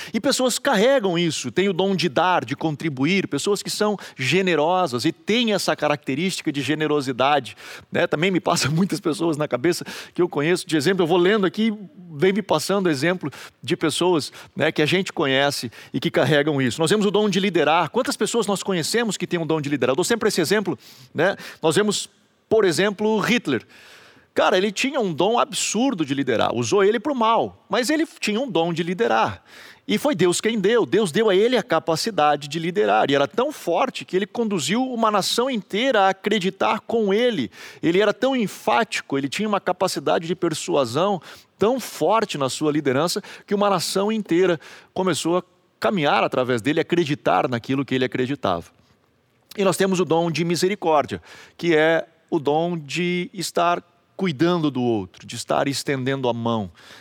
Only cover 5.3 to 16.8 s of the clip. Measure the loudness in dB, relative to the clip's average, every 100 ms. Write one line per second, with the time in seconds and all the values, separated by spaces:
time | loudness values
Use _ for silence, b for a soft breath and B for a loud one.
5.3 | 0 2 0 0 0 0 -2 -2 -2 -2
6.3 | -2 -4 -4 -2 -2 0 0 -2 0 2
7.3 | 2 0 B B B -6 -2 0 0 0
8.3 | 0 0 0 0 0 0 -2 -4 -2 -2
9.3 | -2 -2 0 0 0 B B B -2 -2
10.3 | 0 0 0 0 0 2 2 2 4 4
11.3 | 4 2 0 -2 -2 -10 -18 -16 0 2
12.3 | 2 0 -2 0 0 0 0 0 -2 -6
13.3 | B B -16 -6 -2 -2 0 2 2 -2
14.3 | B B -2 -2 2 0 0 -2 -2 0
15.3 | 2 2 0 -8 B B -6 -2 2 4
16.3 | 4 2 2 0 0